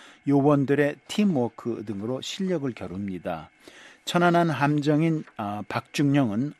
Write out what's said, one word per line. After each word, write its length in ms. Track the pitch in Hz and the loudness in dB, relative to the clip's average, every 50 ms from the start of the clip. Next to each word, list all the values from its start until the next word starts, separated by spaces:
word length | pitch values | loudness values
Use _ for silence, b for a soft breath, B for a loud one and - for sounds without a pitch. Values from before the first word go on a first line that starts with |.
| B B B B B 139 | B B B B B 2
요원들의 680 | 143 143 135 147 147 143 135 123 143 139 147 143 147 - _ - | 4 4 6 6 4 4 4 2 2 2 2 0 -2 -6 _ -6
팀워크 760 | - - 214 202 170 131 120 113 - - - 120 113 - 104 | -2 0 2 2 2 0 0 -2 -6 -6 -6 -6 -6 -6 -8
등으로 340 | 110 104 98 104 113 131 - | -8 -8 -6 -6 -6 -6 -8
실력을 500 | - - - - 190 185 180 156 139 135 110 | -8 -10 -8 -6 -4 -4 -2 -2 -4 -6 -8
겨룹니다. 720 | - 98 90 87 98 101 98 92 85 - 95 85 80 78 - _ B B B B B B B B B B | -8 -10 -10 -8 -8 -6 -6 -8 -6 -6 -6 -8 -8 -10 -14 _ B B B B B B B B B B
천안함 460 | - - 175 175 175 170 175 170 165 | -2 2 4 4 4 4 4 2 2
함정인, 760 | 147 120 143 143 151 151 139 151 151 147 165 165 160 156 156 - - - | 0 0 0 0 0 2 2 2 2 4 2 2 0 -2 -6 -10 -10 -8
아, 240 | 107 101 104 104 107 - | -8 -6 -6 -8 -8 -6
박중령은 840 | - 120 - _ - - 147 139 139 143 135 110 101 110 135 147 - | -6 -6 -6 _ -2 0 2 4 4 4 2 2 0 -2 -2 -4 -6